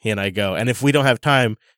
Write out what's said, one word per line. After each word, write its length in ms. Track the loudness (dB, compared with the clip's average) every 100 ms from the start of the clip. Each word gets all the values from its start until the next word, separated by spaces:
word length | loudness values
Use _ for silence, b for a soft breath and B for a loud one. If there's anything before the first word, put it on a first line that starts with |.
he 100 | -6
and 100 | -4
I 100 | -4
go. 240 | -2 -2
And 140 | -2 -2
if 120 | 0
we 100 | 2
don't 140 | 2 2
have 140 | 0
time, 360 | 2 2 2 -2 _